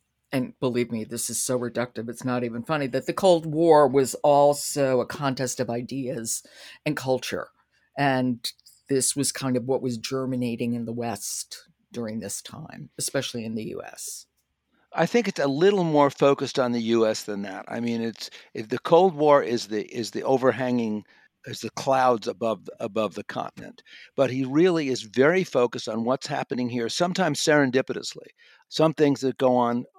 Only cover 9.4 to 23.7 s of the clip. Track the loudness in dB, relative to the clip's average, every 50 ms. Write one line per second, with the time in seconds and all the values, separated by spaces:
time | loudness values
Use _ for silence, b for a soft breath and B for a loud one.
9.4 | -2 -2 -2 -2 0 0 -2 -2 -2 -4 -6 -6 -6 -6 -6 -6 -4 -4 -4 -4
10.4 | -4 -4 -4 -4 -4 -4 -4 -4 -6 -6 -6 -6 -4 -6 -6 -6 -8 -8 -10 -10
11.4 | -10 -12 -16 -20 -20 _ _ _ _ _ -10 -8 -8 -6 -8 -8 -8 -8 -10 -12
12.4 | -12 -14 -16 -16 -14 -14 -16 -16 -18 -14 _ -8 -6 -4 -4 -4 -4 -4 -6 -8
13.4 | -8 -6 -6 -6 -6 -8 -10 -10 -12 -14 -14 -14 -14 -14 -14 -14 -18 _ _ _
14.4 | _ _ _ _ _ _ _ _ _ _ -2 0 0 2 2 2 0 0 -2 -2
15.4 | 0 0 2 4 4 4 4 4 2 4 4 4 4 4 4 4 4 4 4 2
16.4 | 0 -2 0 0 0 0 0 0 0 2 4 4 4 2 2 -2 -6 -8 -8 -6
17.4 | -8 -8 -10 -12 -10 -10 -8 -6 -4 -4 -4 -4 -4 -6 -8 -10 -14 B B B
18.4 | B B -12 -12 -6 -4 -6 -4 2 6 6 6 6 6 4 2 4 6 6 6
19.4 | 4 2 -2 -4 -2 -4 -4 -4 -4 -4 -6 -8 -8 -6 -6 -4 0 0 2 2
20.4 | 4 2 2 0 -2 -2 -2 -2 -2 -2 -4 -6 b b b b b b _ _
21.4 | -16 -14 -12 -10 -10 -10 -10 -6 -2 0 2 2 4 2 2 0 -2 -6 -6 -4
22.4 | -4 -4 -4 -4 -8 -14 -12 -10 -12 -6 -4 -4 -4 -4 -4 -8 -12 -10 -8 -8
23.4 | -8 -10 -12 -16 -18 -18